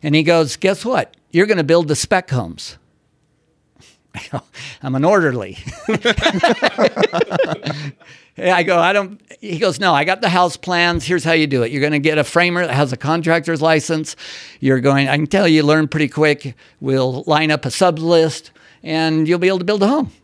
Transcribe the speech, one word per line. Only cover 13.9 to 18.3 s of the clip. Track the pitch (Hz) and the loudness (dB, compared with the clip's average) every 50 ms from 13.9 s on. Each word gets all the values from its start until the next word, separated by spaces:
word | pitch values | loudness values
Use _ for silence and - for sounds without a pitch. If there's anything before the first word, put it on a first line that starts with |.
| 165 156 156 - - _ - - - - - - - _ | -4 -4 -4 -8 -12 _ -16 -18 -16 -18 -18 -20 -16 _
You're | - 135 135 131 | 0 2 2 2
going, | 123 139 139 139 139 135 | 2 2 2 2 2 0
I | 135 147 | 0 0
can | 151 143 | -2 0
tell | - 190 196 170 | 0 2 2 4
you | 156 156 151 | 4 4 4
learn | 143 151 156 156 147 | 4 4 2 2 0
pretty | - 160 156 135 | 0 -2 -2 -2
quick. | - 147 151 151 147 147 - 139 - _ - _ _ _ | 0 0 2 2 2 0 -4 -12 -14 _ -20 _ _ _
We'll | - 135 131 131 127 127 127 131 147 - | -4 -2 0 0 0 0 -2 -4 -2 0
line | 160 151 160 156 | 0 0 2 0
up | 151 151 - | -2 -2 -2
a | 135 | -6
sub | 120 - 190 180 165 151 | 0 2 2 2 2 0
list, | 160 165 170 165 160 156 | 0 2 4 4 4 2